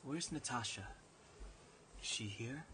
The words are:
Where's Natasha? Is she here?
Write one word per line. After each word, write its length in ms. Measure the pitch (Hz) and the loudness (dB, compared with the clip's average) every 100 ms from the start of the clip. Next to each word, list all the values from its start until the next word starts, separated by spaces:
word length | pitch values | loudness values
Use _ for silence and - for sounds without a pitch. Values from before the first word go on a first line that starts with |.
Where's 280 | 135 151 175 | 2 2 4
Natasha? 560 | 156 - 123 110 - 95 - - - - - - - - - - - | 2 4 4 4 2 -2 -4 -12 -18 -16 -8 -8 -8 -16 -18 -14 -4
Is 60 | - | 2
she 160 | - | 4
here? 400 | 110 101 117 139 160 | 2 2 0 0 -4